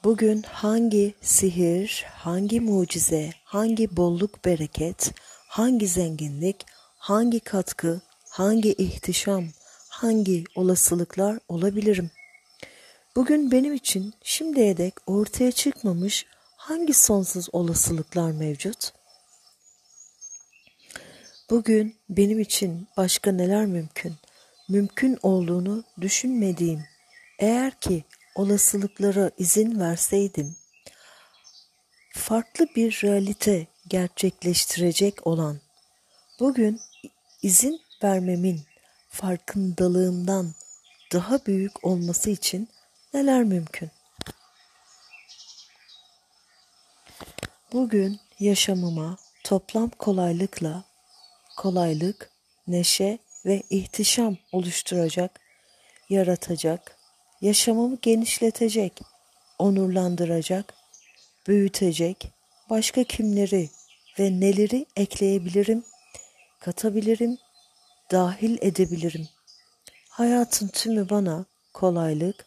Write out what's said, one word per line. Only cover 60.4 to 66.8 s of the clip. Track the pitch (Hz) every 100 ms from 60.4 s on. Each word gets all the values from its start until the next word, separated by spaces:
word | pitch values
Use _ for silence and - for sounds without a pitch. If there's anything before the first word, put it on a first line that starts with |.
| 156 185 202 - _ - _ _ _ _ -
büyütecek | 202 196 - 190 160 170 190 - _ _ _ _
başka | 220 220 254
kimleri | 240 - 214 202 196 190 160 - - - _ -
ve | 196 185
neleri | 196 196 208 247 294 -
ekleyebilirim, | 196 - 196 196 175 190 202 220 233 - _ - - _ _ _
katabilirim, | - -